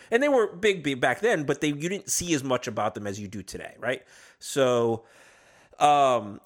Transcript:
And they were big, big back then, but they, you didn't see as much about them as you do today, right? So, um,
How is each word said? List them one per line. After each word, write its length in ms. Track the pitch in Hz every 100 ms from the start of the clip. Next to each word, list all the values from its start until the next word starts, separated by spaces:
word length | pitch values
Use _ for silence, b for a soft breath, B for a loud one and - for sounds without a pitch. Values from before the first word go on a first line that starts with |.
| B
And 100 | 233
they 80 | 294
were 200 | 269 214
big, 340 | 175 208 190
big 180 | 147 131
back 200 | 135 120
then, 240 | 226 196
but 160 | 139 139
they, 80 | 151
you 200 | 147 165
didn't 220 | 196 -
see 240 | - 175
as 80 | 151
much 240 | 135 123 -
about 300 | 110 107 110
them 100 | 101
as 140 | 101
you 80 | 101
do 160 | 101
today, 320 | 90 87 80 -
right? 240 | 117 131 B B B B
So, 640 | - 143 127 123 117 113 b b b b b b b -
um, 640 | 147 147 139 120 107 104